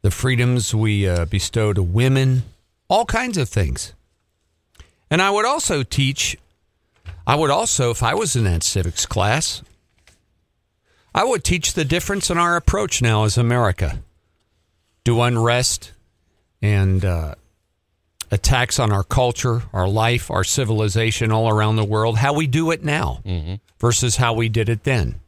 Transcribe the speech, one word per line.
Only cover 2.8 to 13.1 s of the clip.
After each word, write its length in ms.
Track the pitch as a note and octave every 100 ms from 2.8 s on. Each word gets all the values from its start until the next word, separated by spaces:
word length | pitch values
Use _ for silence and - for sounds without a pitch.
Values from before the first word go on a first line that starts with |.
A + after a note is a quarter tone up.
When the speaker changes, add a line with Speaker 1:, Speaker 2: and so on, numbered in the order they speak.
| _
Speaker 1:
all 160 | G3+
kinds 320 | A#3 A3+ B3 F#3+
of 120 | A#2+
things. 440 | - D#2+ A#1+ - - _ _ _ _ _ _ _ _ - _ _
And 100 | D#3+
I 100 | F#3+
would 140 | G3+
also 380 | A3+ D4+ - D#3
teach, 540 | B2+ - C3+ C#3 - - _ _ _ _ _ _ - - -
I 80 |
would 160 | C#3 D#3
also, 400 | C#3 A#3 - A#2+
if 120 | A#2
I 120 | A#2
was 220 | F3 G#3 B2
in 80 |
that 180 | G#2 E2+
civics 420 | - G2 F2 -
class, 580 | - - G2 C3+ - - - _ _ _ _ _ _ _ _ _ _ _ _ _ _
I 100 | -
would 180 | A#3+ A3
teach 320 | - F3+ -
the 100 | -
difference 460 | C#3+ E3+ - G3 -
in 80 | E3+
our 180 | E3+ E3+
approach 460 | - G3 G#3 -
now 220 | A#2+